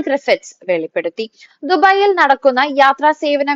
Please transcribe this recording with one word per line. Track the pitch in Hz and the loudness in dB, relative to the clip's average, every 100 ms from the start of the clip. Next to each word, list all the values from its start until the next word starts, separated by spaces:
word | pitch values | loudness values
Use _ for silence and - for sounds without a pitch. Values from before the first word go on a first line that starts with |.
| 302 | 0
ഗ്രിഫിത്സ് | 277 - 185 - - 180 | -4 -2 -4 -6 -12 -4
വെളിപ്പെടുത്തി. | 170 160 175 165 190 226 _ - _ 294 | -4 -4 -6 -6 -8 -12 _ -20 _ -4
ദുബായിൽ | 359 381 392 403 359 | 0 2 2 2 2
നടക്കുന്ന | 285 269 277 247 294 269 | 0 2 0 0 -2 2
യാത്രാ | 269 277 302 302 | 2 2 0 0
സേവന | 302 285 285 | -2 -2 -2